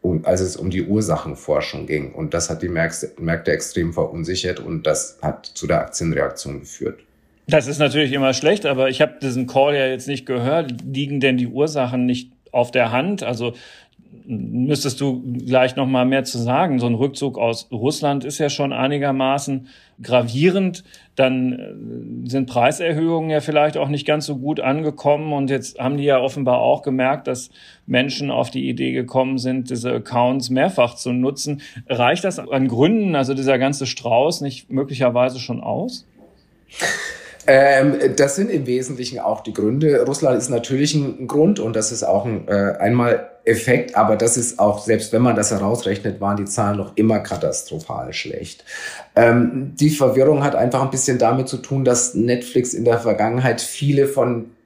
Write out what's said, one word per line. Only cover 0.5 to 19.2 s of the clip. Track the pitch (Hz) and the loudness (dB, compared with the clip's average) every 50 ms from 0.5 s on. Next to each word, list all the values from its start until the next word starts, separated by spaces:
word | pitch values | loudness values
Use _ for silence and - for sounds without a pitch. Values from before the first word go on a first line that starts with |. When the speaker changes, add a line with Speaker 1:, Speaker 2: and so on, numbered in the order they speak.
| - | -4
Speaker 1:
um | - - 95 | -6 -6 -4
die | 85 92 85 | -2 -2 -2
Ursachenforschung | 85 101 107 107 90 80 - - 78 69 - - - 76 71 76 - - - 71 78 | 0 0 0 0 0 -2 -4 -4 -8 -12 -12 -4 -2 -2 -2 -2 -4 -8 -10 -8 -4
ging. | 78 76 71 - - | -4 -4 -4 -6 -8
Und | - 80 76 - | -8 -6 -4 -4
das | 85 82 - | -4 -4 -4
hat | 85 80 | -6 -6
die | - 90 | -6 -6
Märkte, | 87 85 82 82 - - - - - - | -2 -2 -4 -4 -4 -8 -10 -12 -12 -8
Märkte | 82 82 82 82 - - | -4 -4 -4 -2 0 -2
extrem | 73 - - - - 90 85 85 | -2 -2 -2 -6 -4 -2 -2 -2
verunsichert | 82 87 80 73 76 82 82 80 92 90 - 90 90 - | -2 -2 -4 -4 -4 -6 -6 -4 -4 -4 -4 -4 -6 -6
und | - - 82 80 - | -8 -8 -8 -4 0
das | 78 76 - - - - _ - | 0 0 0 -2 -8 -12 _ -6
hat | 76 - - - - | -6 -6 -6 -14 -18
zu | - - - | -16 -10 -4
der | 71 - - | -2 0 0
Aktienreaktion | - - - - 85 82 76 67 71 67 - - - 69 71 69 | -2 -2 -6 -4 -2 -2 0 0 -2 -2 -4 -8 -12 -10 -12 -12
geführt. | 69 - - - - - - - _ _ _ _ _ _ _ _ _ - | -14 -16 -14 -8 -8 -8 -8 -10 _ _ _ _ _ _ _ _ _ 2
Speaker 2:
Das | 147 156 127 127 | 2 2 2 2
ist | 143 135 | -2 0
natürlich | 151 139 127 147 151 135 131 | 0 2 2 2 0 0 0
immer | 139 135 135 131 | 0 2 0 0
schlecht, | - 139 151 202 202 - 147 | 2 2 2 2 2 0 -2
aber | 139 127 131 131 | 0 2 2 0
ich | 131 - | 2 2
habe | 151 151 - - | 0 0 0 -4
diesen | - 135 123 131 127 123 | -6 -4 -2 -2 -4 0
Call | 123 135 135 147 147 | 2 2 2 4 2
ja | 143 135 131 | 2 0 0
jetzt | 131 123 127 131 | -2 -4 -6 -8
nicht | 143 123 - - | -8 -8 -6 -4
gehört. | 131 123 120 127 147 165 165 135 123 117 - | -4 -2 0 0 0 0 -2 -4 -8 -10 -10
Liegen | 131 135 131 143 139 143 139 | -8 -6 -6 -4 -4 -2 0
denn | 127 135 127 123 | 2 2 2 2
die | 123 117 | 0 -2
Ursachen | - 127 143 151 151 147 127 123 127 127 123 | 0 0 0 0 0 -2 -2 -2 0 0 0
nicht | 123 120 120 - - _ _ _ - | 0 0 -2 -4 -12 _ _ _ -4
auf | - 123 120 123 | 0 0 0 2
der | - 131 120 113 | 2 0 2 2
Hand? | 113 127 143 185 208 185 131 | 2 0 0 0 -2 -4 -4
Also | 113 123 110 120 120 117 - - - - - - _ _ _ _ _ - 117 - - | -4 -4 -2 -4 -6 -6 -8 -18 -20 -20 -20 -20 _ _ _ _ _ -20 -20 -12 -8
müsstest | 120 104 - 110 110 120 127 139 147 139 - 143 120 - | -8 -8 -6 -6 -2 -2 0 0 0 0 0 -4 -4 -2
du | 143 139 127 127 - 127 123 - - | -2 -2 -2 -4 -6 -6 -8 -8 -4
gleich | 123 127 131 127 127 127 | 2 4 4 4 4 2
noch | 143 135 | 0 -2
mal | 131 131 127 123 | 0 2 2 2
mehr | 127 135 135 127 | 4 2 0 0
zu | - - 120 | -2 -4 -4
sagen. | 117 117 123 143 180 180 139 127 | -2 0 2 2 2 2 2 0
So | 120 | 2
ein | 120 120 | 0 2
Rückzug | 110 127 143 147 - 143 139 - - | 2 0 -2 -2 -2 -4 -4 -2 0
aus | 113 117 113 113 - _ | 0 0 -2 -2 -8 _
Russland | 127 110 110 135 151 - 156 143 143 143 123 | -8 -2 -2 -2 -2 0 0 0 0 0 -4
ist | 135 151 - | -6 -4 -2
ja | 160 143 | -2 -2
schon | 143 - 143 139 131 | 0 -2 -2 -2 0
einigermaßen | 117 123 135 147 143 139 143 135 135 | 0 0 0 0 0 0 0 0 0